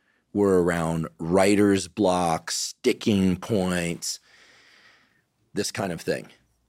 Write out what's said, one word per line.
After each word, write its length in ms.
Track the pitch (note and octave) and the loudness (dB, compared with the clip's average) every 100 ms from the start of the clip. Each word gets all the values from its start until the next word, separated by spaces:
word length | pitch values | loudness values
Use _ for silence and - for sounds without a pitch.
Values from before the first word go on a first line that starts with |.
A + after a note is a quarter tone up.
| _ _ _ | _ _ _
were 320 | G2+ G2+ F#2 | 0 4 4
around 460 | F2 E2+ E2 E2 D#2 - | 2 0 -2 -2 -6 -8
writer's 720 | E2 F#2+ G2 G2+ G#2 G2 F2 | 0 4 4 4 4 2 -2
block, 640 | - F#2+ F2+ E2+ D#2+ - | -2 0 2 0 -2 -4
sticking 840 | - - - B2 G#2 - G2 F#2+ F2+ | -8 -8 -4 -2 -2 0 2 2 0
points, 840 | - G#2+ F2+ F2+ E2+ E2+ - - _ _ _ _ _ _ _ _ _ _ _ _ _ | -2 -2 -2 -2 -4 -6 -8 -12 _ _ _ _ _ _ _ _ _ _ _ _ _
this 180 | - G2+ | -8 -8
kind 200 | - G2 | -6 -6
of 80 | E2 | -6
thing, 280 | - C#2 - _ _ _ | -6 -6 -8 _ _ _